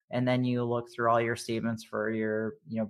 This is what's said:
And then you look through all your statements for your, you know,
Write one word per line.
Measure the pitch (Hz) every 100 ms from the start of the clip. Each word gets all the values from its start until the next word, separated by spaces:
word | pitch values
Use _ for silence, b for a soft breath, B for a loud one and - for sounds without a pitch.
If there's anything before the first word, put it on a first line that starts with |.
| -
And | 123 127
then | 127 123
you | 123
look | 120 120 117
through | - 117
all | 117
your | 117 113
statements | - 113 113 113
for | - 107 110
your, | 110 110 107 110 - -
you |
know, | 110